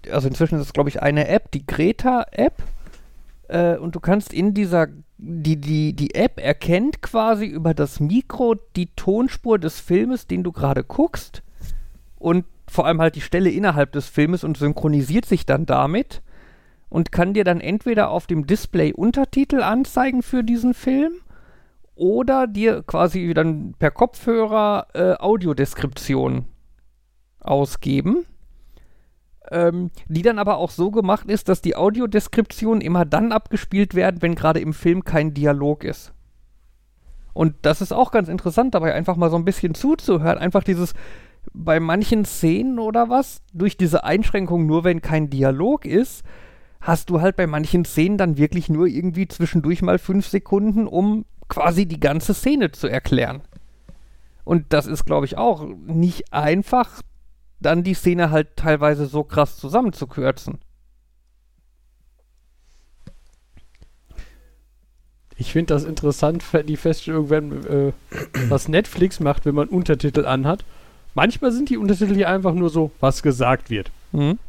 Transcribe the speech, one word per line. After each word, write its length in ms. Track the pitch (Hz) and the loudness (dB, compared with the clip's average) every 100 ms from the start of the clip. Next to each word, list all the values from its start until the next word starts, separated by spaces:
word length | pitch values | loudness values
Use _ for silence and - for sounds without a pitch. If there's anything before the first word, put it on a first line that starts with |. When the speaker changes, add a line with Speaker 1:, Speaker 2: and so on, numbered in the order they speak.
| - | -2
Speaker 1:
also 160 | 143 135 | -2 -2
inzwischen 260 | 127 165 160 | 0 0 0
ist 60 | 139 | -2
es, 60 | |
glaub 140 | - 143 | -2 -2
ich, 160 | - | 0
eine 240 | 147 147 147 | 0 0 2
App, 240 | 208 - | 0 0
die 160 | 143 143 | -10 -6
Greta-App. 960 | - 165 - 254 247 - - 294 - - - - - - - - - - | 0 0 2 0 0 -2 0 0 0 -8 -8 -12 -18 -20 -20 -20 -20 -6
Äh, 280 | 170 170 170 | 0 2 0
und 200 | 165 170 | -4 -4
du 40 | |
kannst 320 | 160 202 - | 0 0 0
in 220 | - 196 | -2 0
dieser, 320 | 202 196 170 156 143 - _ | 0 0 2 0 -4 -20 _
die, 380 | - 170 151 156 | -12 -4 -2 -2
die, 380 | 143 156 151 | 0 0 0
die 200 | - 147 | -2 -4
App 240 | 196 220 - | 0 0 0
erkennt 640 | - 147 - 180 262 - | -4 -2 0 0 0 -4
quasi 440 | - 226 220 214 208 | -4 -2 0 0 -2
über 280 | 147 165 | -2 -2
das 240 | 156 143 - | 0 -2 -2
Mikro 560 | 147 220 - - 240 214 - - | 0 0 -2 -2 0 0 -4 -6
die 100 | 175 | -6
Tonspur 640 | - - 208 262 - 240 214 | -4 -2 0 0 -2 0 0
des 220 | 165 - | 0 -8
Filmes, 480 | - 180 226 254 - | 0 0 2 -2 -4
den 160 | 180 | -4
du 80 | 180 | -4
gerade 320 | - 139 135 | -2 0 0
guckst. 580 | 127 - 320 - - - - - - - - - - - | -2 0 0 -2 -10 -16 -18 -14 -8 -8 -8 -18 -20 -6
Und 260 | 165 175 175 - - | 0 0 0 -18 -6
vor 180 | - 160 | 0 2
allem 140 | 165 | 4
halt 160 | 165 151 | 2 0
die 40 | |
Stelle 300 | - 170 185 | -4 2 2
innerhalb 400 | 160 202 147 139 | 2 0 2 0
des 160 | 147 - | 0 -4
Filmes 360 | - 151 180 | 2 2 2
und 120 | 151 151 | -2 -2
synchronisiert 680 | 147 151 156 147 131 190 - | -2 0 0 0 2 -2 0
sich 180 | 185 | -2
dann 220 | - 139 160 | 2 0 2
damit 560 | 131 139 190 285 - - - - - _ _ - | 0 2 0 -4 -8 -14 -20 -20 -20 _ _ -6
und 220 | 170 170 | -2 -2
kann 240 | - 175 | 0 2
dir 80 | 202 | 2
dann 160 | 185 175 | 2 0
entweder 500 | - 208 254 220 202 | -2 -4 0 2 2
auf 160 | 175 - | -2 -4
dem 180 | 165 143 | -4 0
Display 460 | 208 - 160 151 | -2 0 0 0
Untertitel 680 | - 208 277 269 - 277 277 | 0 0 0 0 0 0 0
anzeigen 600 | 196 233 269 - 262 254 | 2 0 0 0 0 0
für 220 | - 254 | -2 -2
diesen 280 | 226 233 240 | 0 0 0
Film 420 | 247 - 262 311 349 - - - - _ _ - - | 0 0 0 0 -4 -16 -20 -20 -20 _ _ -20 -2
oder 500 | 180 220 254 262 254 | 0 2 2 2 0
dir 360 | 202 226 185 | 2 0 0
quasi 500 | - 165 170 180 175 | -2 2 2 2 0
dann 400 | 160 160 151 - - | 2 0 -2 -8 -2
per 120 | 151 | -2
Kopfhörer, 960 | - 247 - - 226 220 214 208 202 - | 2 0 0 -2 0 2 2 2 0 -4
äh, 200 | - 185 | 0 0
Audiodeskription 1300 | - 190 214 175 147 151 - 139 - - 135 131 127 127 - _ - _ _ _ _ _ _ | 2 2 0 0 0 -2 -2 -6 -6 -2 0 0 -2 -6 -14 _ -20 _ _ _ _ _ _
ausgeben, 840 | - 139 139 - 143 139 147 302 339 - - - - - - - _ _ _ - - | -2 0 0 -4 -2 -2 0 -2 -2 -16 -20 -20 -20 -20 -20 -20 _ _ _ -20 -6
ähm, 400 | 170 170 175 175 - - | 0 0 0 -6 -8 -6
die 140 | 160 | 0
dann 160 | 214 220 | 2 2
aber 180 | 202 165 | 0 0
auch 140 | 175 | -2
so 200 | - 185 | 0 0
gemacht 400 | 208 190 214 - | 2 2 0 0
ist, 180 | 208 - | -2 0
dass 140 | 180 | 0
die 140 | 170 - | 0 2
Audiodeskription 1040 | 185 220 240 208 - - 214 - 220 220 | 2 2 0 0 0 -2 -2 -2 0 0
immer 240 | 160 175 | 2 2
dann 280 | 160 151 226 | 2 2 2
abgespielt 600 | 220 - 214 - 196 202 | 0 0 -6 -2 0 2
werden, 280 | 180 185 175 | 2 0 2
wenn 120 | 170 | -2
gerade 260 | 170 160 160 | 2 2 2
im 120 | - | -2
Film 300 | 156 170 180 | 0 2 2
kein 300 | - 165 156 | 2 2 2
Dialog 500 | 147 147 143 143 151 | 2 2 2 0 -2
ist. 280 | - - - - - _ - _ _ _ _ _ - - - | -4 -8 -12 -20 -20 _ -20 _ _ _ _ _ -20 -20 -12
Und 220 | 170 160 - | 0 0 2
das 180 | - 160 | 0 0
ist 120 | 196 | -2
auch 180 | - 254 | 0 2
ganz 180 | 233 165 | 2 0
interessant, 460 | 185 180 165 254 | -4 0 2 2
dabei 200 | 196 160 | 2 0
einfach 220 | - 175 170 | 0 -2 2
mal 140 | 165 | 2
so 60 | 170 | 4
ein 80 | |
bisschen 300 | 170 190 180 | 0 0 -2
zuzuhören. 640 | 160 269 311 - 175 160 - | 0 0 0 2 2 2 0
Einfach 260 | 180 196 | 2 2
dieses, 300 | 190 175 175 - - - - - - | 2 -2 -2 -4 -10 -16 -18 -16 -14
bei 260 | - 165 160 | -8 0 2
manchen 440 | 165 180 214 220 | 2 0 2 0
Szenen 540 | 202 - 165 185 254 240 | 0 0 0 2 0 -2
oder 300 | 220 226 233 | -2 0 2
was, 340 | 247 269 - - | 2 0 -8 -18
durch 240 | 165 196 - | -2 -2 2
diese 280 | 180 170 | 2 2
Einschränkung, 600 | - 185 220 208 180 175 156 | 2 2 2 0 0 0 2
nur 180 | 160 | 2
wenn 180 | 175 165 | 2 0
kein 280 | - 156 151 | 0 -2 0
Dialog 540 | 135 135 135 202 294 | 2 2 2 0 -2
ist, 400 | - 170 254 - - - - - - - | 0 0 0 -6 -16 -16 -20 -20 -20 -10
hast 300 | - 165 - | 0 0 0
du 100 | 175 | 2
halt 160 | 180 190 | 2 2
bei 100 | 175 | -2
manchen 380 | 151 156 180 | -2 2 2
Szenen 340 | 165 - 170 208 | 2 2 2 2
dann 180 | 180 143 | 0 2
wirklich 320 | 151 180 - | 2 0 -2
nur 180 | 156 175 | 2 2
irgendwie 420 | 127 175 165 190 | 0 -4 -2 -6
zwischendurch 540 | - 170 170 147 175 | -2 0 0 0 0
mal 160 | 180 180 | 2 2
fünf 280 | - 196 - | 2 -2 0
Sekunden, 600 | 202 - 196 214 208 214 | -4 0 0 2 2 0
um 380 | - 202 214 - - - | 0 0 0 -4 -16 -10
quasi 380 | - 175 170 190 | 0 0 2 0
die 140 | 156 | 0
ganze 340 | 143 156 - | 0 0 0
Szene 380 | 202 262 285 185 | 0 2 2 0
zu 160 | - 131 | -2 -4
erklären. 540 | 123 - 131 120 135 - - - - - - - - - _ | -4 0 0 0 -6 -14 -20 -20 -20 -20 -20 -20 -20 -20 _
Und 220 | - 170 147 | 0 0 2
das 160 | 151 - | 0 0
ist, 180 | 151 | -2
glaub 200 | - 151 | 2 2
ich, 120 | 139 - | 0 0
auch 260 | 240 165 151 85 85 | 0 0 -6 -14 -4
nicht 460 | 160 175 170 - | 0 0 0 -6
einfach, 720 | - 151 175 - 254 - - - - - - - - | -2 0 0 2 0 0 -6 -18 -20 -20 -20 -20 -4
dann 220 | 147 170 | 0 2
die 100 | 175 | 0
Szene 360 | 180 180 175 165 | 0 0 2 2
halt 260 | 156 156 - | 2 0 -2
teilweise 500 | 160 151 151 147 143 | 0 2 2 2 -2
so 180 | 147 | -4
krass 320 | 147 - 147 - | -2 2 0 0
zusammenzukürzen. 1000 | 135 202 240 - 135 - 131 131 - 143 - _ _ _ _ _ _ _ _ _ _ _ _ _ _ _ _ _ _ _ _ - _ _ - - _ _ _ - - _ - _ _ - - - _ _ _ _ _ _ _ _ _ - | 0 0 0 -4 -10 -2 -2 -2 -8 -14 -16 _ _ _ _ _ _ _ _ _ _ _ _ _ _ _ _ _ _ _ _ -20 _ _ -20 -20 _ _ _ -20 -20 _ -20 _ _ -18 -18 -20 _ _ _ _ _ _ _ _ _ -10
Speaker 2:
Ich 140 | - | -2
find 180 | 156 170 | -2 0
das 140 | 147 | 0
interessant, 580 | 156 156 147 139 151 165 | -2 -4 -2 0 0 -2
fe-, 220 | - 165 | -2 -2
die 120 | 151 151 | -2 -2
Feststellung, 520 | 165 160 - 160 147 | 0 0 -2 -2 2
wenn, 240 | 156 151 139 147 | 0 0 -10 -2
äh, 260 | 143 139 - - - | 0 0 -2 -12 -12
<clears throat> 320 | - 131 123 | -8 -4 0
was 200 | 135 - | 0 2
Netflix 520 | 160 220 - 185 - | 0 0 0 0 2
macht, 240 | 147 143 | 0 2
wenn 100 | 147 | 0
man 140 | 143 143 | 0 0
Untertitel 560 | 185 175 151 147 147 135 | 0 2 0 2 0 0
anhat. 380 | 131 139 190 - - - - - | 0 0 -2 -6 -16 -20 -20 -8
Manchmal 380 | - 185 - 262 | 0 0 2 -2
sind 160 | 233 277 | 0 -2
die 60 | 233 | 0
Untertitel 380 | 202 196 208 | 0 2 2
hier 140 | 196 175 | 2 2
einfach 260 | 190 190 | 2 2
nur 160 | 170 175 | 2 2
so, 200 | 160 156 - | 2 -2 0
was 220 | 131 135 | 0 2
gesagt 480 | 151 123 127 127 - | 0 2 2 0 -2
wird. 200 | 107 92 - - | -6 -6 -12 -6
Speaker 1:
Mhm. 260 | 156 143 208 | 0 0 0